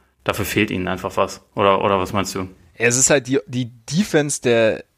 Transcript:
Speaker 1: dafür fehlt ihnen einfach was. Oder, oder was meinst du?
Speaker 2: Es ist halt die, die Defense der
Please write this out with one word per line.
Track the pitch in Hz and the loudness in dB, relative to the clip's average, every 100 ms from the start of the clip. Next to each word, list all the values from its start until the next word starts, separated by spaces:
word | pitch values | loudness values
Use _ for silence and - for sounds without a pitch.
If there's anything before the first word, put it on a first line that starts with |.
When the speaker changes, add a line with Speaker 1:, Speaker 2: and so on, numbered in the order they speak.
| _ _ | _ _
Speaker 1:
dafür | - 95 98 | -6 -4 -2
fehlt | 104 107 | -2 0
ihnen | 95 90 | -2 -4
einfach | 92 95 - | -6 -6 -2
was. | 95 - _ - | -2 -4 _ 0
Oder, | 98 98 | 2 4
oder | 104 98 | 2 2
was | 92 | 0
meinst | 101 92 98 | -2 -4 -6
du? | 92 - _ - | -8 -12 _ -2
Speaker 2:
Es | 123 123 | 0 2
ist | 131 | 2
halt | 147 120 | 2 2
die, | 135 - | -2 -2
die | 123 120 - - | -4 -6 -10 -4
Defense | 156 208 156 147 - | -2 0 0 0 -2
der | 127 117 113 80 - | 2 4 4 0 -8